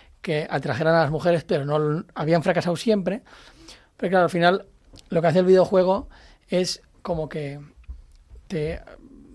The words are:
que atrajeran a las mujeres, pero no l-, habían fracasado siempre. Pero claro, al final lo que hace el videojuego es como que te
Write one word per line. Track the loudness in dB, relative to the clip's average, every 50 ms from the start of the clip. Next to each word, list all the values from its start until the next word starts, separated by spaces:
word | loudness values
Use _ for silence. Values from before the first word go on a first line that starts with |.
| -20 _ -20 _ -8
que | -4 -4 -4 -4 -4
atrajeran | -4 -4 -4 -4 -4 -2 0 2 2
a | 2
las | 2 2
mujeres, | 0 -2 0 2 0 0 0
pero | -2 -2 -2 -2
no | -2 -2 0
l-, | 0 0 -2 -2 -6 -8 -8
habían | -6 -2 0 0 2 2
fracasado | 2 0 0 0 -2 -4
siempre. | -4 0 0 0 0 0 -2 -6 -6 -8 -16 -20 -20 -20 -20 -20 -20 -20 -20 -20 -20 _ _ _
Pero | -8 -4 0
claro, | 2 2 2
al | 2
final | 2 2 2 2 2 0 -2 -8 _ _ _ _ -20 -20 -12 -4
lo | -2 0
que | 2
hace | 2 2 4
el | 4
videojuego | 6 6 6 6 4 4 2 4 2 2 -2 -4 -10 -18 -20 -20 -20 -20 _ _ -4
es | -2 -2 -2 -2 -6 -10 _ _ _ _ -8
como | -6 -6 -6 -6 -8
que | -8 -10 -10 -10 -12 -14 -18 -20 _ _ -20 -20 -18 -20 -20 -20 -20 -20 _ _ -20 -20 -16
te | -10 -8 -6 -6 -6 -8 -10 -12 -18 -20 -20 -20 -20 -20 -20 -20 -20 -18